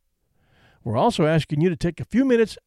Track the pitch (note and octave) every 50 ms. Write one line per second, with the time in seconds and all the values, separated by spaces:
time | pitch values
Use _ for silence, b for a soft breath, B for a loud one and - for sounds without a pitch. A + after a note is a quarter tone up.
0 | _ _ _ _ b b b b b b b b b b b b b A2+ G#2+ B2
1 | F3+ A#3+ - - E3 D3+ D#3+ D#3+ - - D#3 D3 D#3+ F#3 E3+ - - F3 E3 -
2 | C3 - - A3 C#4 C4+ B3 A3+ A3+ - - - _